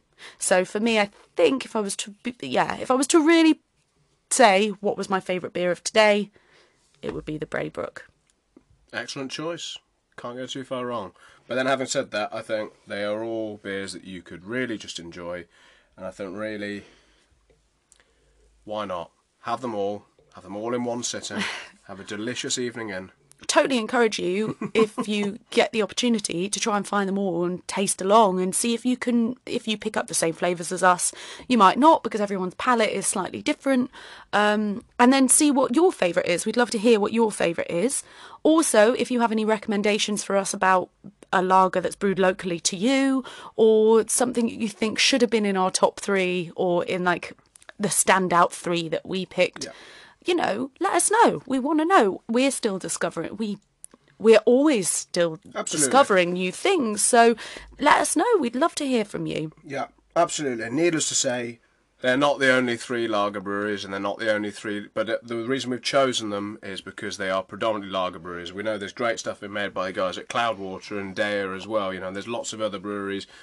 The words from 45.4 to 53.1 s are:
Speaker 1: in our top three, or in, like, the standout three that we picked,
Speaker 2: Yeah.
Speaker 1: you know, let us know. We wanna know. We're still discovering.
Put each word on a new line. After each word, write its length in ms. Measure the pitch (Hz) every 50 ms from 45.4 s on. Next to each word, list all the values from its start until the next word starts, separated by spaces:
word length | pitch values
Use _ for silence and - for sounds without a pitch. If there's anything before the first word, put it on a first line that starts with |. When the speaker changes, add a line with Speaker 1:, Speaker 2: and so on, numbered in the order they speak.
| 208
Speaker 1:
in 100 | 202 196
our 140 | 190 185 185
top 280 | - - - 180 - -
three, 540 | - - 202 190 185 180 180 185 170 170 -
or 280 | - - 180 175 175 -
in, 200 | - - 180 180
like, 280 | 180 175 - - - - - _ _ _ _ _ - - -
the 100 | 208 175
standout 640 | - - - - 190 190 185 175 175 170 175 - -
three 340 | - - 185 175 170 165 160
that 180 | 165 - -
we 180 | - 185 190 180
picked, 400 | - - - 180 - - - -
Speaker 2:
Yeah. 40 | - - - - - - - - - _ _ _
Speaker 1:
you 80 | - 359
know, 360 | 339 - - 190 214 262 277 - _
let 140 | 339 392 -
us 160 | 349 - -
know. 320 | 392 466 453 262 175 147 -
We 120 | - 262 269
wanna 260 | 233 285 330 302 311
know. 360 | 339 392 349 233 196 180 - - -
We're 220 | 226 247 262 277
still 280 | 254 - - 220 190 185
discovering. 580 | - 165 - - 196 170